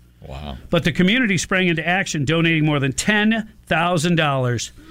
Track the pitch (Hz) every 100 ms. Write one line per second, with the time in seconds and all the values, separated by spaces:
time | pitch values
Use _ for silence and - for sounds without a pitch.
0 | - - - 127 73 64 - 170 175 -
1 | 180 240 233 180 - 190 185 165 160 185
2 | 185 160 131 165 165 165 151 147 135 -
3 | - 214 214 220 214 - - 165 175 180
4 | 170 165 151 135 123 117 - - 320